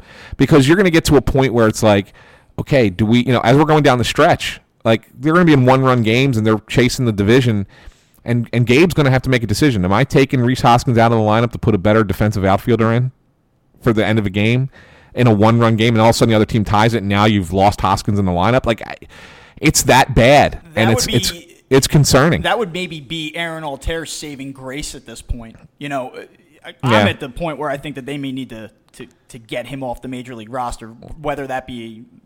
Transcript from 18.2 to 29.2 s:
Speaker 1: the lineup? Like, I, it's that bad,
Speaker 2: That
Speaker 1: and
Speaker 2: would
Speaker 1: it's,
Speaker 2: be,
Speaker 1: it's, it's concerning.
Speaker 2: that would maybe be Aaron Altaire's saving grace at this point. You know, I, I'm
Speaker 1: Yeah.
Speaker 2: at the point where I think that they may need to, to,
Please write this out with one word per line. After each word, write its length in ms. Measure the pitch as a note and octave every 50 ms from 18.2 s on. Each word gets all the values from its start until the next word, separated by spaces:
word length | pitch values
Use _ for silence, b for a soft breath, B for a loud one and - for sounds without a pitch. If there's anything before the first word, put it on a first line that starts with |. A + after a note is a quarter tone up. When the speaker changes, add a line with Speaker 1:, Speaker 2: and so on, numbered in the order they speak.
| G2
Speaker 1:
the 80 | F#2
lineup? 340 | F2+ E2+ F2+ A2 B2 C3 -
Like, 180 | A#2 A2+ - -
I, 120 | - - - - B B B B B B B B B B
it's 280 | B - D#3 - - -
that 320 | C3+ B2 C3 C3+ - A#2
bad, 380 | - A2+ B2+ D3 C#3 G#2 D#2+ -
Speaker 2:
That 80 | - - - -
Speaker 1:
and 140 | G#2+ A2 A2+
Speaker 2:
would 80 | A2+
Speaker 1:
it's, 100 | G#2 -
Speaker 2:
be, 80 | - - A#2+ - - - -
Speaker 1:
it's, 240 | - _ - _ _ -
it's 160 | C3 C3+ -
concerning. 560 | - - D3+ C3+ - - D#3+ D#3 - - E2
Speaker 2:
that 160 | - E3+ G3 A#3
would 140 | A3+ F3
maybe 260 | D#3 F3+ F#3 E3 E3 D#3
be 380 | C#3 A2 E3 E3 D#3 D3+ -
Aaron 260 | E3+ E3+ E3 D#3+ D#3+
Altaire's 480 | D#3 D3 C3+ B2+ - - E3 E3 D#3 -
saving 400 | - - D#3+ D3+ C#3+ B2+ C3+ C#3
grace 460 | C3+ C3+ C3 C3 C3+ D3 D3 - -
at 100 | C#3 -
this 160 | - A2+ -
point. 360 | - - C3 A#2+ A2+ A2+ G#2+ - _ - _ -
You 120 | C#3+ C#3+
know, 360 | C#3+ C3+ B2 B2+ - - - - _ _ _ _ _ _ -
I, 100 | - - -
I'm 80 | - B2+
Speaker 1:
Yeah. 160 | A2 G#2+ -
Speaker 2:
at 140 | F#3 D#3 -
the 80 | D3+ C3+
point 300 | A#2+ - E3+ D#3+ D3 B2
where 120 | D3+ C#3+
I 60 | C3+
think 180 | C#3 C#3+ D3+ C3
that 100 | C#3 B2
they 140 | C3 C#3+ D3
may 140 | C#3 C3+
need 160 | B2+ C3+ C3 A2
to, 240 | B2 A2 A2 G2 _ _ _ _ _
to, 120 | - B2 - _ _